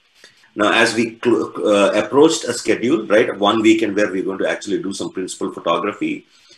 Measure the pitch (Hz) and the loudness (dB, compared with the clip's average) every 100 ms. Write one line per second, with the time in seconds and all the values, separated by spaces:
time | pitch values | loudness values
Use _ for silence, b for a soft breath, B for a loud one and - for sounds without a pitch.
0 | _ b b b b - 104 113 113 110 | _ b b b b -2 0 2 2 0
1 | 110 - 123 107 - - 104 101 98 104 | -4 -2 0 0 -2 -4 0 4 4 2
2 | - 135 160 160 123 - 113 101 117 110 | 0 4 4 4 -4 -6 -2 0 0 0
3 | 101 107 - 98 101 110 110 110 107 98 | 2 2 2 0 0 4 4 4 2 0
4 | 104 92 90 95 82 85 104 87 95 98 | -2 -2 -6 -4 -4 -4 -4 -6 -4 -8
5 | 87 95 90 - 95 - 85 85 101 104 | -8 -8 -10 -8 -10 -6 -4 -2 -4 -6
6 | 156 - _ b b | -6 -8 _ b b